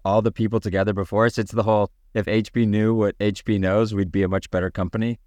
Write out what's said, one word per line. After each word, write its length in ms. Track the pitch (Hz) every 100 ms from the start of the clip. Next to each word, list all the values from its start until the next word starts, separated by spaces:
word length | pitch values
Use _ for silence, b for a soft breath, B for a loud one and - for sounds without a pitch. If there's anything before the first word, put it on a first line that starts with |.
all 180 | 95 107
the 100 | 107
people 280 | - 110 110
together 320 | 98 95 98
before 340 | 98 90 101 113
us. 100 | 117
It's 140 | 101
the 120 | 113
whole, 280 | 107 107 101 _ _
if 140 | 110 95
H 240 | 110 104
P 140 | 120 110
knew 280 | 107 110
what 220 | 113 101 -
H 260 | 104 98 -
P 120 | 104
knows, 360 | 92 104 110
we'd 180 | 101 90
be 120 | 98
a 40 | 92
much 220 | 95 -
better 200 | 92 90
company. 480 | - 92 110 113 117